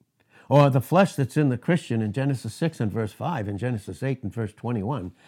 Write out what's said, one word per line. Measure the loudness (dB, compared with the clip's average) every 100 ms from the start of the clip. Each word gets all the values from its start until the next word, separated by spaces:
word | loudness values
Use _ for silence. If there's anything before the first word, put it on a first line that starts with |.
| _ _ _ _ 4
or | 6 6
the | 4
flesh | 2 4 4 2
that's | -2 2
in | 2
the | 0
Christian | 0 0 0 -2
in | 0
Genesis | -2 -2 -2 -6
six | -4 -4 -2
and | -4
verse | -2 -6
five, | -4 -4 -4 -4
in | -4
Genesis | -4 -6 -8 -8
eight | -6 -6
and | -6
verse | -6 -8
twenty-one, | -6 -6 -4 -4 -6 -8 -14